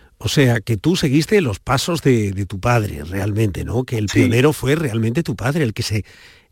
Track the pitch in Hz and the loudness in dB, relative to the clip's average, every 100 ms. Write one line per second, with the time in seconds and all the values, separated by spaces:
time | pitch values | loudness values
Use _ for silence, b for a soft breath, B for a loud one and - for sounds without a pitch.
0 | B _ - - 131 120 - 110 156 180 | B _ -2 2 4 2 0 -2 0 0
1 | 156 139 156 214 143 95 - 131 - 165 | 2 2 2 2 2 -4 -2 -2 0 0
2 | 139 120 101 95 98 98 120 120 104 76 | 2 4 2 -4 -6 -4 0 0 0 -6
3 | 73 98 104 104 110 87 - 120 131 113 | -8 -6 -2 0 0 -2 -4 -4 -2 -4
4 | 104 - - 117 143 143 127 147 147 113 | 0 2 4 4 2 2 -2 -2 -2 -2
5 | 113 127 160 107 117 147 127 104 - 104 | 0 -2 -4 -4 -2 0 -2 -2 -4 -4
6 | B B B B B | B B B B B